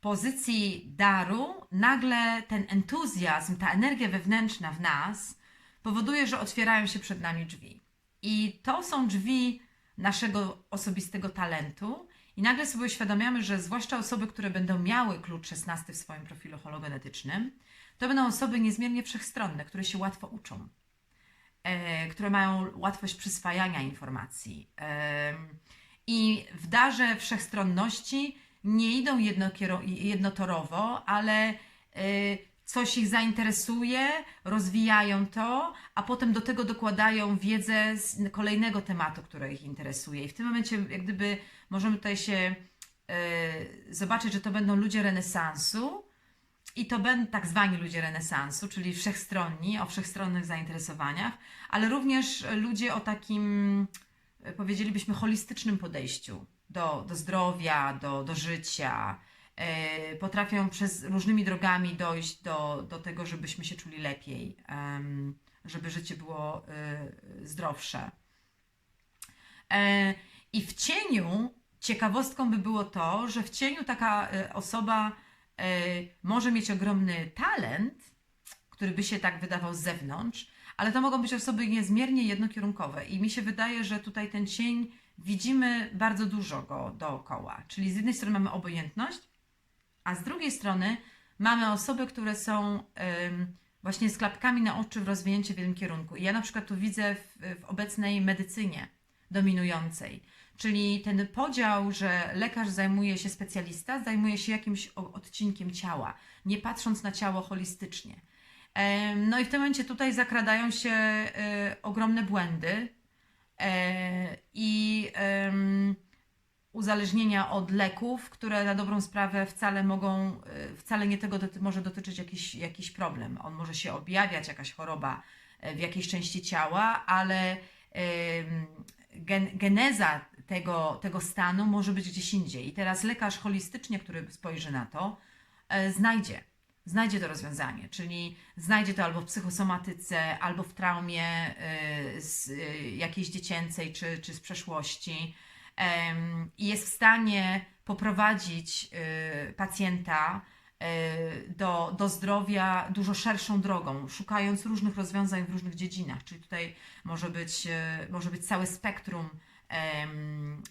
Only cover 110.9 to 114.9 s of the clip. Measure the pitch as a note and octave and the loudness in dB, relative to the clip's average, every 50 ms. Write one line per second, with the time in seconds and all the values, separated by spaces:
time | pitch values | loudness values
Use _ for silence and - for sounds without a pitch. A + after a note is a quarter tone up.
110.9 | A3+ A3 A3 G#3+ G#3+ G#3+ G#3+ - - - G#3 G#3 G#3 G3+ G3+ G3+ - - - G#3 | 4 4 4 4 4 2 0 -2 -4 -4 -4 -2 -2 0 -2 -2 -4 -4 -6 -4
111.9 | G3 A3 A3 A3 A3+ A3+ G#3 F#3+ G3+ G3 F3 E3+ E3 D#3+ D#3+ E3 G3 A3 B3 A#3 | 0 2 4 4 4 4 4 2 2 2 2 2 0 0 0 0 0 0 -2 -6
112.9 | - _ _ _ _ _ _ _ _ _ _ _ _ - - G3 F#3 F#3 F#3 F3+ | -10 _ _ _ _ _ _ _ _ _ _ _ _ -4 0 0 2 2 2 2
113.9 | F#3 F#3 F#3 F3+ F3+ F3+ F#3 E3+ - - _ _ _ - A3 G#3+ G#3+ G#3+ G#3+ G#3+ | 0 0 0 0 0 0 -2 -2 -4 -10 _ _ _ -2 0 2 4 4 4 4